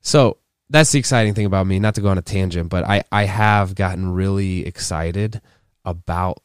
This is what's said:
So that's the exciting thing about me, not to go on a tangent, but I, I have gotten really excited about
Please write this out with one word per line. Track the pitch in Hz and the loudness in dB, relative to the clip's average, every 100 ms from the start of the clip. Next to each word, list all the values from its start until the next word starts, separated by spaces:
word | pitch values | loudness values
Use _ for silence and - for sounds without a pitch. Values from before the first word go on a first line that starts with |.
So | - 151 120 - _ _ _ | 2 4 4 0 _ _ _
that's | 151 156 | 2 4
the | 147 | 2
exciting | 120 123 107 101 | 2 2 2 0
thing | 104 | 0
about | 95 95 | 2 2
me, | 95 | 2
not | 107 | 0
to | 107 | 0
go | 101 | 0
on | 95 | 0
a | |
tangent, | - 98 95 85 82 | -2 -2 -2 -2 -2
but | 92 - | -2 0
I, | 101 - | 0 0
I | 104 101 | -2 0
have | 98 107 104 95 98 | 2 2 4 0 -2
gotten | 95 90 92 | -4 -2 -4
really | 90 95 98 98 90 - | -2 0 0 -2 -4 -6
excited | - - 80 82 87 107 113 _ _ _ _ - | -8 -6 -4 -4 -2 -4 -6 _ _ _ _ -10
about | 85 - 87 92 - | -10 -6 -2 -2 -6